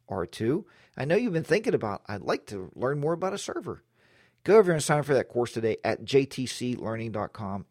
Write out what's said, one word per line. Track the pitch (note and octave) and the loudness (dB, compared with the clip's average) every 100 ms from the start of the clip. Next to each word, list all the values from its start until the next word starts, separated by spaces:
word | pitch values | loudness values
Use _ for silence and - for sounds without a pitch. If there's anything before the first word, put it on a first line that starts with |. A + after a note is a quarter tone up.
| - | -8
R | G2 F2 | -4 -4
two. | - A2 E3 - _ _ - | -2 0 0 -2 _ _ -8
I | C3+ | 0
know | F#3+ | 0
you've | B3 | 2
been | D#3+ | -2
thinking | D#3 G3+ A#3+ | 0 0 2
about, | D3 A2 G2+ - | 0 0 -6 -8
"I'd | G2+ | -8
like | A#2+ - - | -2 -4 -4
to | G2+ F#2 - | -12 -10 -4
learn | B2 D3 | -4 -2
more | D3 | -2
about | E3 F#3 | -2 -4
a | G3+ | -6
server." | - F4 F3 - _ _ _ _ _ _ | -8 -8 -8 -12 _ _ _ _ _ _
Go | - G#3+ | 6 6
over | F3+ | 8
and | D#3+ | 4
sign | - D3+ | 2 2
up | C#3+ | 4
for | C3+ | 2
that | F#2+ | 2
course | A#2+ A#2 | 0 0
today | - A2 G#2+ | 0 0 0
at | - G#2 A2 | 0 -2 2
J | C3+ C3+ | 2 2
T | - B2 | -2 -6
C | - B2 B2 | -4 -4 -4
learning | G2+ A2+ A2+ | -4 -6 -4
dot | G#2+ G2+ | -4 -4
com. | - G2+ G2 - | -6 -6 -6 -8